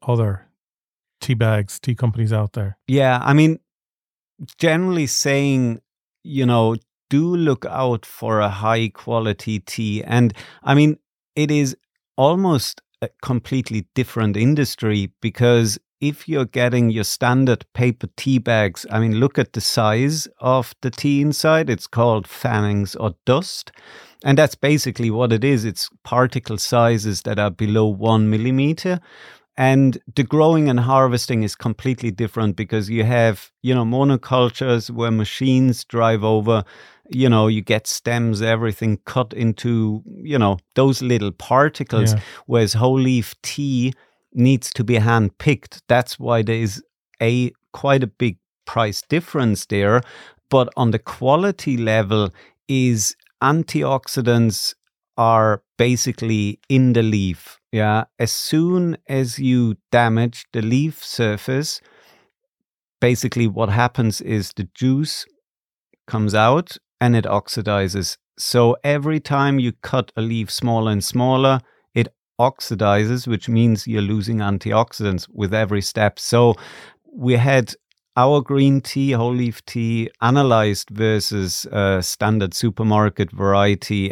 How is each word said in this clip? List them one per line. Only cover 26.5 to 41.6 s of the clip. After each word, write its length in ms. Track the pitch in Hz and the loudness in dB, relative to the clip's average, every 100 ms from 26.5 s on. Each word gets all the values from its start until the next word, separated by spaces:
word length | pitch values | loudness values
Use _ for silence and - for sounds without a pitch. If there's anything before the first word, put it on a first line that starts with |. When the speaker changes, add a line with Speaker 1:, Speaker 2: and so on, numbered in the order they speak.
| 107 | -8
Speaker 2:
sizes 640 | - 123 117 113 107 95 | -2 2 2 2 -2 -6
that 160 | 113 104 | -4 -2
are 120 | 104 | -2
below 360 | 85 107 110 107 | -2 0 2 0
one 420 | 98 113 110 107 | 0 2 2 2
millimeter. 720 | 107 120 131 143 160 185 180 - - - - _ - | 0 0 0 0 -2 -4 -4 -8 -20 -20 -20 _ -2
And 400 | 131 135 135 117 - | 2 4 4 0 -4
the 80 | - | -4
growing 460 | 123 147 156 160 147 | 0 2 4 4 2
and 120 | 123 | 0
harvesting 640 | 120 135 131 120 - 117 | 2 2 2 0 -2 -2
is 120 | 107 | -2
completely 560 | - 117 110 131 120 117 | -4 -8 -6 -6 -4 -6
different 460 | 92 113 113 107 90 | -4 -6 -2 -2 -2
because 340 | 104 110 101 | -4 -4 -2
you 140 | 113 | 0
have, 460 | 110 123 113 101 - _ | 2 2 2 0 -8 _
you 120 | 127 | 0
know, 100 | 127 | 0
monocultures 1080 | 113 127 139 131 - 127 123 - 131 117 - | 2 2 2 2 2 2 2 0 -2 -2 -2
where 200 | 117 117 | -4 -2
machines 720 | 110 104 - 131 131 131 120 | 0 -2 -2 0 2 2 0
drive 380 | - 117 113 110 | -4 0 2 2
over, 400 | 107 110 107 113 101 - - _ - | 2 2 2 0 -2 -12 -20 _ -8
you 160 | 127 131 | 0 4
know, 180 | 113 110 | 4 4
you 160 | 107 | 0
get 240 | - 107 - | 0 -2 -2
stems, 560 | - 117 120 117 104 | -8 -4 -2 -2 0
everything 560 | 113 113 113 104 113 104 - | 0 0 -2 -2 -2 -2 -4
cut 260 | 131 113 | -4 -4
into, 720 | - 113 107 120 117 110 110 - - | -2 -2 -2 -2 0 -2 -4 -10 -16
you 160 | 151 139 | -4 2
know, 200 | 104 95 - | 2 0 -2
those 260 | - 135 131 | 2 2 2
little 320 | 127 117 101 | 0 -2 -2
particles, 800 | - - 127 | -6 0 2